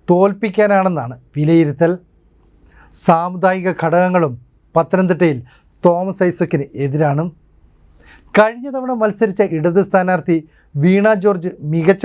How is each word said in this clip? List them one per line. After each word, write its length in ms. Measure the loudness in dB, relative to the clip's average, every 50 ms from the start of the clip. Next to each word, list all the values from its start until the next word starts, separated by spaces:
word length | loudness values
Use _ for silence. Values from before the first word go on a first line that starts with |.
| _ 0
തോൽപ്പിക്കാനാണെന്നാണ് 1080 | 2 4 2 2 0 -2 -6 -4 0 0 2 2 2 2 0 0 -2 -4 -6 -8 -10 -16 _ _ -6
വിലയിരുത്തൽ. 560 | -2 0 2 4 4 2 2 0 0 0 0 0 -2 _ _ _ _ _ _ _ _ _ _ _ _ _ _ _ _ _ _ -16
സാമുദായിക 760 | -4 0 0 2 2 0 -4 -4 -2 0 0 0 0 -2 -4 -4 -2
ഘടകങ്ങളും 520 | -2 0 0 2 2 2 0 0 0 -2 -4 -8 -16 _ _ _ _ _ -2
പത്തനംതിട്ടയിൽ 600 | -2 -2 0 0 0 0 0 0 0 0 0 0 -2 -8 -14 _ _ _ _ _ _ 0
തോമസ് 400 | 0 2 0 -2 -6 -4 -2 -2
ഐസക്കിന് 400 | -2 -2 -2 -4 -2 -2 -4 -4 -6 -8 -6 -6
എതിരാണ്. 380 | -4 -2 0 0 0 0 -2 -4 -6 -8 _ _ _ _ _ _ _ _ _ _ _ _ _ _ -20 -20 -20 _ _ 2 2
കഴിഞ്ഞ 300 | 2 2 0 -4 -10 -10 -8
തവണ 180 | -6 -6 -6 -4 -2
മത്സരിച്ച 400 | -2 -2 0 0 -2 0 0 0 0 0 0 -2
ഇടത് 220 | -2 0 2 0 0 2
സ്ഥാനാർത്ഥി 480 | 0 0 0 0 0 -2 0 0 -2 -2 -2 -6 _ _ _ _ -4 0 2
വീണ 240 | 2 4 4 4 2 2 2 2
ജോർജ് 280 | 0 0 0 -2 -8 -10 -8 -8 -4
മികച്ച 320 | -4 0 2 2 2 2 2